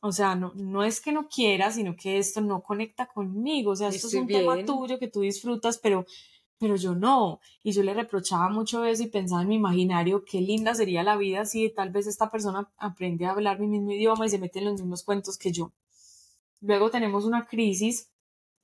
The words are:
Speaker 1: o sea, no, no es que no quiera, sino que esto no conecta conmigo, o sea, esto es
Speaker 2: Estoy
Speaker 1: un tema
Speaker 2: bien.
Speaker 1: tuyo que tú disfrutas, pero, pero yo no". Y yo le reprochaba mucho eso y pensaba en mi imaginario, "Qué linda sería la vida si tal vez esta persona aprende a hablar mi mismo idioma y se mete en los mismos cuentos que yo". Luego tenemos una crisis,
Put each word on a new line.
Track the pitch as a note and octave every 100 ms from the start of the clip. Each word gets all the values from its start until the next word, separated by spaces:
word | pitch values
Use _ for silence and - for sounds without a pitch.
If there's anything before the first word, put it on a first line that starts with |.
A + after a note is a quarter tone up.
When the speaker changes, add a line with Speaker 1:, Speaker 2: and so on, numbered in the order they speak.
Speaker 1:
o | G#3
sea, | F#3 G3
no, | F#3 F3+
no | G3 F#3+ G3
es | G#3+ A3
que | D4+
no | D4+ D4
quiera, | - A3 F#3+ G3+
sino | A3+ F#3+ F3
que | F#3+ G3
esto | G3 G#3+
no | G#3 F#3+
conecta | - G#3 A3 - A#3+
conmigo, | G#3 F#3+ G3 C4 D4+ G3+
o | G3
sea, | G#3
esto | F3 -
es |
Speaker 2:
Estoy | -
Speaker 1:
un | B3
tema | G3+ F3 F3+
Speaker 2:
bien. | A3
Speaker 1:
tuyo | C4+ B3+ B3+
que | B3+
tú | G3+
disfrutas, | G3 G3 A#3+ A#3 A#3 A3+
pero, | A3 F#3 F3+ - - _ _ -
pero | A3 G3
yo | F#3
no". | F3 A3+ C4+ F#3+ D#3+ - _
Y | G#3+
yo | G3+
le | G3
reprochaba | G#3 A3+ G3 F#3 F3 F#3
mucho | G#3+ A3 A#3
eso | A#3 A3
y | A#3
pensaba | G3+ F3+ F3
en | F#3+
mi | A3
imaginario, | G3+ F3+ F#3 F3 E3+ G3+
"Qué | - F#3
linda | F#3+ A3 A3
sería | A#3 F#3+ E3+
la | G3 G#3
vida | G3 F#3+ G#3+
si | A3+ A3
tal | A3 F#3+
vez | G3+ G#3
esta | G3+ G#3+
persona | A3 G#3 F#3+ G3+ -
aprende | G#3 F3 F3+ E3+ F3+
a |
hablar | G3 G#3 F#3+
mi | G#3
mismo | G#3 G3+
idioma | G3+ A3 A3 A3
y |
se | G3
mete | F3+ F#3+
en | G#3
los |
mismos | G3+ F3+ F3
cuentos | - G3+ F#3+ -
que | F#3
yo". | E3+ E3 _ _ _ - - _ _ _ _
Luego | G3+ G3+ A3
tenemos | A#3+ G#3+ G3+
una | A3 A#3 A3+
crisis, | A3+ G#3+ F#3 A3 A#3+ - _ _ _ _ _